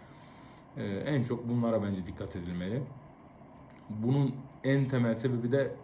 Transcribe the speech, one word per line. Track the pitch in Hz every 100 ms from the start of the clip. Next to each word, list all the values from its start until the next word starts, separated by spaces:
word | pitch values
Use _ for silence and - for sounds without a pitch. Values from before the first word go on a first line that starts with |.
| - - - - - - - -
E, | 104
en | 98 - 143
çok | 120 117 117
bunlara | 120 117 110
bence | 101 95 82
dikkat | 78 101 92
edilmeli. | 87 87 92 123 143 - - - - - - - - - -
Bunun | 107 117 139 135 - - -
en | 131 139 131
temel | 127 117
sebebi | 110 131 120 120
de | 139 131 -